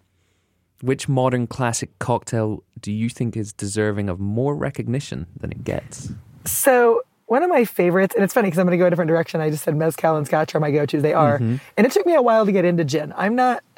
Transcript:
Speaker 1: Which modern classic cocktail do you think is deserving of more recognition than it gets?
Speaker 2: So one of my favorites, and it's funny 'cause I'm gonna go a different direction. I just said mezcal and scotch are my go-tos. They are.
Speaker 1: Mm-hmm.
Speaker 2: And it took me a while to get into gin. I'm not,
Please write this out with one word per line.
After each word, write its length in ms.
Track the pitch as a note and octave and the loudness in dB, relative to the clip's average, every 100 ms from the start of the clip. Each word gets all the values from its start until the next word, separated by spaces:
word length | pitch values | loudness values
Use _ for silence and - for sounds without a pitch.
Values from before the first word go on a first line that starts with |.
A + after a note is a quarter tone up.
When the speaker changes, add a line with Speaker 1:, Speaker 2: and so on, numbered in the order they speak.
| _ _ _ _ _ _ _ _ | _ _ _ _ _ _ _ _
Speaker 1:
Which 260 | B2 C3+ - | -4 -2 -2
modern 380 | C3 B2+ B2 A#2 | 0 0 0 -4
classic 500 | - A#2+ A#2 - - | -4 -4 -4 -8 -8
cocktail 640 | - A#2+ - A2+ G#2+ G#2+ - - | -4 -4 -2 -2 -2 -4 -12 -14
do 120 | - | -8
you 160 | G#2+ A#2 | -4 -4
think 280 | - A#2+ A2 | -4 -4 -4
is 160 | G#2 | -8
deserving 540 | - G2+ G#2 G#2+ G#2 G2+ | -8 -6 -2 0 -2 -4
of 100 | F2+ | -4
more 340 | G2+ A2 C#3 | -4 -2 -2
recognition 720 | D3 C#3 C#3 A#2 C3 - C2+ F2 - | -2 -6 -6 -6 -6 -6 -10 -10 -12
than 100 | - | -12
it 140 | - | -10
gets? 480 | - - - - - - - - | -6 -6 -8 -14 -14 -14 -18 -14
Speaker 2:
So 580 | - - C#4 B3 A#3+ A#3 - _ - | -8 -2 2 4 4 2 -2 _ -2
one 160 | A#3+ | 0
of 60 | F4+ | 2
my 160 | D#4 | 2
favorites, 500 | A3 - F3 F#3 F#3+ | 2 2 2 2 2
and 80 | - | 2
it's 100 | F#3+ | 0
funny 160 | B3+ G3+ | 2 0
'cause 80 | E3 | 2
I'm 80 | F3+ | 2
gonna 100 | F3 | 4
go 100 | F3+ | 2
a 40 | |
different 180 | E3+ D#3+ | 2 2
direction. 320 | E3 D#3+ E3 | 0 0 -2
I 80 | D#3 | -2
just 160 | D#3 | -2
said 100 | - D3+ | -2 0
mezcal 400 | D#3+ - E3 D#3 | 0 0 0 0
and 100 | C#3+ | 0
scotch 280 | D#3 D3+ | 0 0
are 60 | D#3 | 0
my 100 | D3+ | 0
go-tos. 300 | D3 D3 D3+ | 0 0 0
They 140 | D3+ | 2
are. 240 | E3 D3 C#3+ | 4 4 2
Speaker 1:
Mm-hmm. 180 | A2+ C3 - - | 0 -2 -4 2
Speaker 2:
And 80 | B3+ | 2
it 60 | |
took 120 | - | 2
me 100 | F4 | 2
a 60 | D#4+ | 4
while 240 | A#3+ A3 | 4 4
to 80 | G3 | 4
get 120 | F#3 F3 | 2 2
into 180 | E3+ | 2
gin. 300 | D3+ D3+ D3+ - | 0 -2 -4 -4
I'm 180 | F#3+ B3 | -2 2
not, 260 | B3+ A#3 - | 0 0 -6